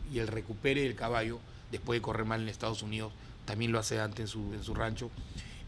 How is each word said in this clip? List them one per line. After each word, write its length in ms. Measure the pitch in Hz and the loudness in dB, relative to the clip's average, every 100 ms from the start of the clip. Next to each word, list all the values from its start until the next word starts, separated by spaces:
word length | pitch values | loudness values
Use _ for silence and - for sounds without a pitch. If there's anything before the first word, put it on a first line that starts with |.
| - | -2
y 80 | 123 | 0
el 80 | 107 | 0
recupere 540 | 110 104 101 139 139 | 0 -2 0 4 4
del 120 | 135 107 | 4 2
caballo 440 | 117 117 110 117 - - - | 2 2 2 -2 -8 -14 -6
después 260 | 110 117 120 | -4 2 2
de 40 | |
correr 240 | 110 110 110 | 2 2 2
mal 160 | 113 | 2
en 80 | 110 | 0
Estados 320 | - 113 107 | 0 -2 0
Unidos, 300 | 107 110 110 - - - - | -2 -2 -4 -8 -14 -10 -4
también 260 | 104 117 | 2 4
lo 80 | 113 | 4
hace 160 | 107 110 | 4 2
Dante 260 | 107 104 | 2 0
en 40 | 107 | -2
su, 260 | 110 101 | -2 -2
en 100 | 104 | -2
su 100 | 98 | -2
rancho 360 | 107 113 117 120 - - - - - | 2 2 0 -4 -6 -8 -8 -8 -8